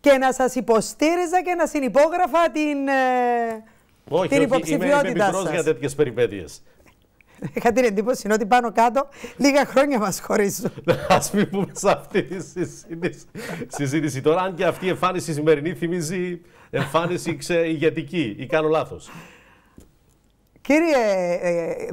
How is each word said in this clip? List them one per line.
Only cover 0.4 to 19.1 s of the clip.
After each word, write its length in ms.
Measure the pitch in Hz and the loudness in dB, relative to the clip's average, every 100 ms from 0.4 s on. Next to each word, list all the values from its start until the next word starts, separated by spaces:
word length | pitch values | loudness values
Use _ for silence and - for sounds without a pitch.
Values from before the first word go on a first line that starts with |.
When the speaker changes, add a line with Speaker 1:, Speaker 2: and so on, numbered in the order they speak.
| 254 | 0
Speaker 1:
υποστήριζα 880 | 254 220 220 - - 294 339 349 359 | 0 2 2 2 0 0 2 0 0
και 120 | 359 | 0
να 120 | 349 311 | -2 0
συνυπόγραφα 840 | 302 262 240 311 349 349 311 330 | 0 0 4 4 2 2 2 2
την, 360 | 311 302 285 269 | 0 -2 -2 0
ε, 40 | 269 254 254 247 240 233 220 220 _ _ _ - | 2 2 2 2 0 -2 -6 -12 _ _ _ -2
Speaker 2:
Όχι, 200 | 156 180 | 0 2
Speaker 1:
την 80 | - | 2
Speaker 2:
όχι, 100 | - | 2
Speaker 1:
υποψηφιότητά 520 | 175 160 285 262 285 | 0 0 0 2 2
Speaker 2:
είμαι, 80 | 277 | 2
είμαι 140 | - | 0
μικρός 180 | 202 185 | 0 0
Speaker 1:
σας; 100 | 175 | -2
Speaker 2:
για 100 | 170 | -2
τέτοιες 320 | 151 151 135 | 0 0 -4
περιπέτειες. 680 | - 143 113 117 98 76 - - _ _ _ _ _ _ - 151 | 0 -2 2 -2 -2 -12 -16 -20 _ _ _ _ _ _ -14 -10
Speaker 1:
Είχα 180 | - 233 | -2 0
την 120 | 233 | 2
εντύπωση 480 | 247 196 214 254 202 | 2 0 -2 -4 0
ότι 140 | 214 208 | 0 4
πάνω 260 | 247 240 | 2 2
κάτω 360 | 226 233 240 294 - - - | 2 2 2 -4 -10 -18 0
λίγα 280 | 285 277 | 4 4
χρόνια 340 | 269 262 294 262 | 4 2 2 2
μας 220 | 202 - | -2 -4
χωρίζουν. 520 | - 202 202 - 220 - - 143 | -2 0 0 -2 -6 -6 -2 -2
Speaker 2:
<laughs> 120 | - | 2
Ας 220 | 143 143 | 2 2
μην 200 | 202 196 | -2 0
πούμε 160 | 196 185 | -2 -4
σε 180 | - 196 | -2 0
αυτή 320 | - - - | 0 0 -4
τη 200 | - 185 | -4 -8
συζήτηση, 840 | 147 185 147 - - 165 180 - - - - 170 160 | -10 -8 -8 -8 -14 -6 -6 -6 -18 -14 -12 -10 -10
συζήτηση 520 | - 139 151 151 131 | -4 -2 0 -2 0
τώρα, 200 | 131 170 | 2 2
αν 140 | 185 | 0
και 100 | 165 | 0
αυτή 220 | 180 156 185 | -2 0 -4
η 20 | |
εμφάνιση 440 | 160 180 185 151 | 0 0 -2 -4
σημερινή 420 | 147 151 151 151 | -2 2 2 2
θυμίζει 680 | 180 170 175 151 190 180 175 - - - | -4 -4 -4 -4 -4 -6 -8 -14 -20 -8
εμφάνιση 680 | 135 139 160 170 175 160 151 | -6 -2 -2 -2 -4 -4 -8
ξε-, 300 | - 170 165 | -2 -2 0
ηγετική, 680 | 160 160 165 139 175 123 101 | 0 0 -2 -6 -4 -4 -6
ή 80 | 131 | -2
κάνω 220 | 156 156 | -2 0
λάθος; 420 | 156 135 - - | -2 -2 -12 -18